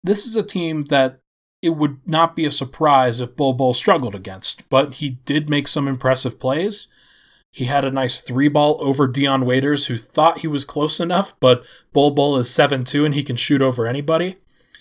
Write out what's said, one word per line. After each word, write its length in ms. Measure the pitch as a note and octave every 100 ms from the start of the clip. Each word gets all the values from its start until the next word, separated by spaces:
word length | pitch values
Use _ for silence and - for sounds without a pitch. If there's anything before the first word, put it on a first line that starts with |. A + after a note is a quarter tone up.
this 240 | F3 G#3 A3+
is 80 | A3
a 60 |
team 420 | G#3 F#3 E3 D#3 D3
that 340 | C#3 C3 - _ _ _ _
it 140 | E3+ D3
would 220 | D3+ B2+ -
not 280 | D#3 E3
be 100 | E3+
a 60 | D3+
surprise 680 | - B2+ - D#3 C3+ B2+ A#2
if 160 | A#2+ -
Bol 160 | C3+
Bol 200 | B2+ B2+
struggled 440 | D3+ - E3+ A#2+ F#2+
against, 520 | G2 F#2+ - - -
but 260 | C3 D3
he 160 | - D3 B2
did 240 | - D3+ D3+
make 200 | D3 C3+
some 180 | D3 C#3
impressive 540 | B2+ C3 B2+ B2 -
plays. 480 | B2+ D3 G3+ G#3 - _ _ _ _ _ _
He 140 | - B2+
had 180 | C#3+
a 60 | C3+
nice 300 | C3+ B2 -
three 280 | - B2 D3
ball 300 | D3 D3 D3+
over 260 | C#3 C#3 C3
Dion 380 | C3 C#3 C3+
Waiters, 420 | B2 B2+ C#3+ C#3+ -
who 100 | A#2
thought 420 | - - D#3+ D#3+
he 100 | D#3+
was 160 | C#3+
close 340 | - D3 D3+ -
enough, 400 | F3 F3+ G3 -
but 260 | B2+ B2 - - _
Bol 180 | C#3+ C#3+
Bol 280 | C#3+ C#3+ C3+
is 120 | A#2+
seven 320 | - C#3+ C3+
two 220 | B2 C#3+
and 100 | D3+
he 80 | C#3+
can 140 | C3+ A#2+
shoot 260 | - C#3+
over 240 | C3+ A#2+ A#2
anybody. 520 | C#3 D3 D#3+ F3+ F#3 _ _ _ -